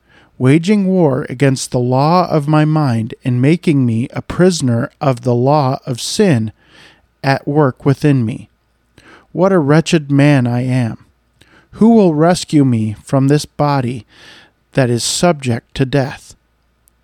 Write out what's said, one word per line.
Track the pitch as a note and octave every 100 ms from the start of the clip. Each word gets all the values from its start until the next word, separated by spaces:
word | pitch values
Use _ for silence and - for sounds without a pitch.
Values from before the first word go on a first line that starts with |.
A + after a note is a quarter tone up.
| _ _ _ _
waging | B2+ D3 E3 G#3+ F#3+
war | F#3 D#3+ B2+ -
against | B2+ C#3 C3 -
the | C3
law | B2 B2+ D3 F3+ F3
of | D#3 C#3+
my | D#3
mind | D3+ D#3 D3 A2+ A2+ -
and | - B2
making | C3 E3+ - C#3+
me | B2 A2+ B2+
a | -
prisoner | - - F3+ E3+ C3+ A#2 - _
of | D3+ B2+
the | A#2+
law | A#2+ B2+ D3+ C3+ C3+
of | - B2
sin | - - G#3 C3 A2 - _ - - _ _ _
at | C#3+ C3+ -
work | D3 C#3+ -
within | - C3+ D3+ C3+
me. | A2+ - - _ _ _ _ _ _ - _
What | D3+ F#3
a | F#3+
wretched | C#3 D3+ D#3+ E3+ C#3
man | C#3 C#3+ C#3+ A#2+
I | A#2+
am! | B2+ B2+ A#2 A#2 _ _ _ _ _ _ _
Who | - G#3+
will | A#3 F#3+
rescue | D3+ E3 F3+ - D#3
me | C3+ A#2 A2
from | G#2 - C#3 C3+
this | D3
body | - _ D3 C#3 A#2+ B2+ - _ - - _ _ _
that | - B2+
is | A#2+
subject | - - F3 D#3+ C3 A2+ _
to | -
death? | C3+ C#3+ C3 - - - _ _ _ _ _ _